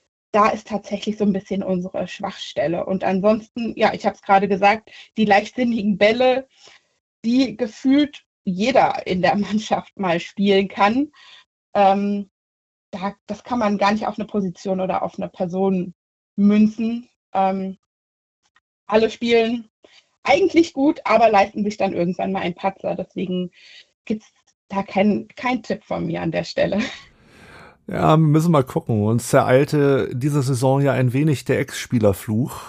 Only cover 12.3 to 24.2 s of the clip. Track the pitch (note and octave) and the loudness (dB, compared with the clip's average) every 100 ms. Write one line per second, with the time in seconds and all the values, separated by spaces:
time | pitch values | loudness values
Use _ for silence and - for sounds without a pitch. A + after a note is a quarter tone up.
12.3 | _ _ _ _ _ _ F#3+ G3 - - | _ _ _ _ _ _ -10 -10 -10 -14
13.3 | G#3 - B3 G#3 G3+ G3+ G#3+ G#3+ G#3 G#3 | -12 -6 -2 -2 0 0 0 -4 -8 -6
14.3 | G#3+ F#3+ - G3+ F#3+ F#3 F#3+ F3+ - F3+ | -4 -4 -6 -6 -4 -2 -4 -6 -8 -10
15.3 | - F#3 F#3 G3 F#3+ F3+ - _ _ _ | -6 -6 -2 0 0 -4 -12 _ _ _
16.3 | - G3+ G#3 G#3+ G#3+ A3+ A#3 A#3+ _ _ | 0 4 6 4 2 -6 -6 -10 _ _
17.3 | G3 F#3+ F#3+ F#3+ F#3+ _ _ _ _ _ | -2 0 -2 -6 -10 _ _ _ _ _
18.3 | _ _ _ _ _ - G#3+ A3 - A#3 | _ _ _ _ _ -2 0 0 -2 0
19.3 | A#3 A3+ A#3+ - _ _ _ _ _ - | 2 2 -4 -8 _ _ _ _ _ 0
20.3 | F#4 F#4+ D#4 E4 - C#4 - - A3 A3+ | 2 2 2 2 2 0 0 0 4 4
21.3 | G3+ G#3 G#3+ G#3 - F#3+ - F3 F3+ G3 | 4 2 0 -4 -2 -4 -2 -2 -2 -4
22.3 | F#3+ F3+ F3 G3 - F3+ F3 F#3+ F#3+ F#3 | -4 -6 -4 -6 -6 -6 -6 -8 -8 -4
23.3 | F3+ F3+ _ - - _ _ - A3 | -4 -6 _ -20 -20 _ _ -8 -8